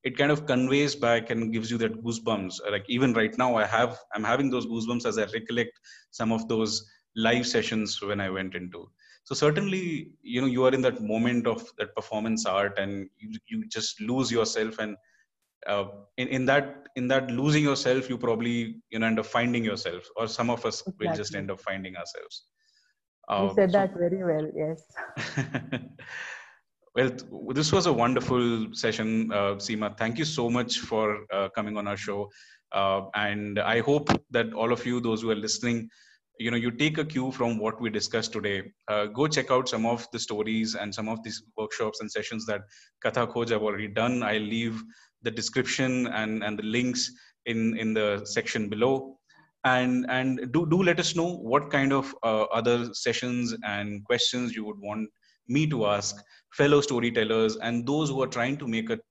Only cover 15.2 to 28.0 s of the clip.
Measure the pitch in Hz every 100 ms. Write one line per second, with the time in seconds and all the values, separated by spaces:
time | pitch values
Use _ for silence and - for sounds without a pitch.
15.2 | _ _ _ _ - 101 98 101 - -
16.2 | 127 131 131 143 139 - - 131 123 135
17.2 | 127 120 143 151 147 135 127 131 131 120
18.2 | 120 113 120 117 113 113 _ 113 113 113
19.2 | 113 120 120 120 110 95 90 90 - 107
20.2 | 113 - 120 117 117 - - - - 104
21.2 | 104 - 98 95 - 98 92 90 85 -
22.2 | - - _ _ _ _ _ _ _ _
23.2 | - 101 - 202 190 196 190 185 175 190
24.2 | 180 156 156 - 156 160 _ - - -
25.2 | - - 127 123 - 127 - - - -
26.2 | - - - _ _ _ _ 120 131 -
27.2 | - - 107 131 151 190 170 120